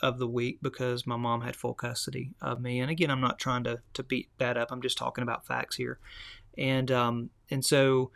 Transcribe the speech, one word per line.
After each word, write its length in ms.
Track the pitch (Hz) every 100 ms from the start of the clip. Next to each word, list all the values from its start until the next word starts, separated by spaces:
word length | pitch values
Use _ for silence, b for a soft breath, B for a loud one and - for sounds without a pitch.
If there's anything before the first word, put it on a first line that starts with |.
of 180 | 135 123
the 80 | 123
week 320 | 120 123 -
because 440 | 135 - 127 123 123
my 100 | 120
mom 260 | 120 117
had 120 | 120
full 200 | 123 123
custody 580 | 120 120 120 - 127 131 -
of 200 | - 117
me. 200 | 123 123
And 100 | 131
again, 200 | 165 156
I'm 100 | 131
not 180 | 127 -
trying 260 | 135 123
to, 160 | 117 117 -
to 80 | -
beat 280 | 127 127 - -
that 180 | 123 120
up. 160 | 120
I'm 100 | 127
just 160 | 123 -
talking 240 | 123 123
about 240 | 120 117 -
facts 300 | - - -
here. 220 | 123 123 B B B B B -
And, 320 | 135 131 127
um, 400 | 127 120 120 117 - -
and 140 | 135
so 460 | - 143 135 131 131